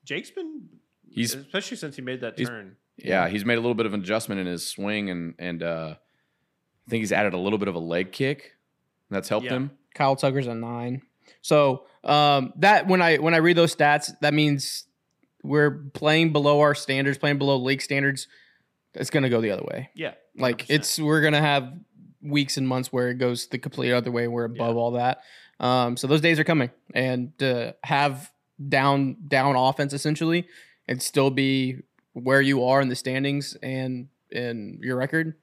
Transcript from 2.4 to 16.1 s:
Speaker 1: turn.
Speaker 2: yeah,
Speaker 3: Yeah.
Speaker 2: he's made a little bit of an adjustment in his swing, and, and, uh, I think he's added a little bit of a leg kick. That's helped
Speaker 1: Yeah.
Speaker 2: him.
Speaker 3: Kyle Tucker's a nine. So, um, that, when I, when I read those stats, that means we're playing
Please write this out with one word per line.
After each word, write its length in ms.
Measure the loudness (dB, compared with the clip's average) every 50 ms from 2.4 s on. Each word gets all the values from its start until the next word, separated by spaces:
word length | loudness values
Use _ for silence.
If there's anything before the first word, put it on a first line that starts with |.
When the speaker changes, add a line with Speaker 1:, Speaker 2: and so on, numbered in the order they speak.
| -8
Speaker 1:
turn. 300 | -8 -8 -12 -16 -18 -20 _ _ _ _
Speaker 2:
yeah, 280 | -14 -6 -2 0 0 0
Speaker 3:
Yeah. 40 | 0
Speaker 2:
he's 160 | -2 -4 -2
made 100 | 0 -2
a 60 | 0
little 140 | 0 -2 0
bit 100 | 0 -2
of 80 | -2 -2
an 60 | -6
adjustment 400 | -4 -2 -4 -4 -4 -6 -6 -6
in 60 | -6
his 180 | -6 -6 -8 -8
swing, 440 | -10 -10 -8 -6 -4 -4 -4 -4 -6
and, 260 | -6 -8 -8 -10 -12
and, 240 | -10 -10 -10 -8 -6
uh, 340 | -6 -6 -6 -6 -8 -10 -12
I 920 | _ _ _ _ _ _ _ _ _ _ _ _ _ _ _ _ _ _ -6
think 120 | -4 -4
he's 100 | -2 -2
added 220 | 0 0 0 0 -2
a 40 |
little 220 | -2 -2 -2 -2 -2
bit 80 | -2
of 80 | -4 -4
a 40 | -6
leg 320 | -6 -4 -2 -2 -4 -4
kick. 420 | -6 -6 -4 -4 -4 -8 -12 -20 _ _ _ _ _ _ _ _ _ _ _ _
That's 180 | -8 -8 -4 -2
helped 160 | -4 -2 -2
Speaker 1:
Yeah. 80 | -4 -4
Speaker 2:
him. 180 | -4 -6 -6 -10 _ _ _ _
Speaker 3:
Kyle 220 | 0 0 0 2
Tucker's 320 | 2 0 0 0 0 -4
a 80 | -4 -6
nine. 460 | -8 -8 -8 -8 -8 -6 -8 -8 -8 _ _ _ _ _ _ _ _
So, 440 | _ 2 4 4 4 4 2 -2 -6 _ _ _ 0
um, 500 | 2 4 6 6 6 4 4 2 -2 -2
that, 300 | 4 6 6 6 6 6
when 140 | 4 4 4
I, 160 | 6 4 4
when 160 | 4 4 4 4
I 40 |
read 200 | 4 6 6 6
those 180 | 6 4 4 4
stats, 360 | 4 4 4 4 2 0 -6 -6 _
that 120 | 0 2 4
means 520 | 4 4 4 2 0 -2 -8 -10 -12 -14 _ _ _ _ _ _ _ _ _ _ _ -6
we're 280 | 0 2 4 4 2 2 -2 -12 -14 _
playing 380 | -2 2 4